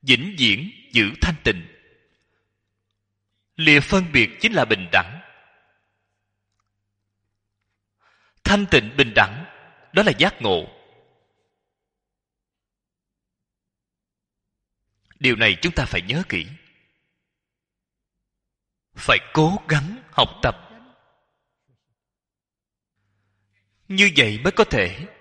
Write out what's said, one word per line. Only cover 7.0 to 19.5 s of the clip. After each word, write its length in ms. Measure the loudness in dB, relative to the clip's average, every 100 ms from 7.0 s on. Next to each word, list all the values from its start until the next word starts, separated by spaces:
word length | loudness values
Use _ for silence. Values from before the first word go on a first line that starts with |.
| _ _ _ _ _ _ _ _ _ _ _ _ _ _
Thanh 220 | -2 -2 2
tịnh 260 | 0 0 -2
bình 160 | 0
đẳng, 300 | 2 0 -2 -16 -20 -20 _ _
đó 100 | 0
là 100 | 0 2
giác 160 | -2 0
ngộ. 280 | -2 -2 -4 -18 _ _ _ _ _ _ _ _ _ _ _ _ _ _ _ _ _ _ _ _ _ _ _ _ _ _ _ _ _ _ _ _ _ _ _ _ _ _ _ _ _ _ _ _
Điều 180 | -2 2
này 200 | 0 0
chúng 120 | -4
ta 100 | -4
phải 180 | -4 -6
nhớ 200 | -4 -6 -6
kỹ. 180 | -8 -8 -18 _ _ _ _ _ _ _ _ _ _ _ _ _ _ _ _ _ _ _ _ _ _ _
Phải 240 | -14 -2 -2 0
cố 300 | 0 0